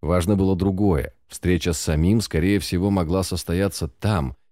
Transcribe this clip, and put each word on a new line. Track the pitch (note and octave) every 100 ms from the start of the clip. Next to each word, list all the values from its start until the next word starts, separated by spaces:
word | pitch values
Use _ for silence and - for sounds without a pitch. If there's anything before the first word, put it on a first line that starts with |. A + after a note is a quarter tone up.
Важно | D2+ F2+ F2 G2+
было | F#2+ F#2
другое. | F#2+ F#2+ G#2 D#2 B1+ - _
Встреча | - F2+ F2+ F2
с | E2+
самим, | - D#2 E2+ A2
скорее | G2+ D#2+ F2 G2+
всего, | - F2+ G2+
могла | G2 D#2+ F#2
состояться | F#2+ F#2 - E2+ G2 - D#2+
там | - G2+ G2+ C2+ - _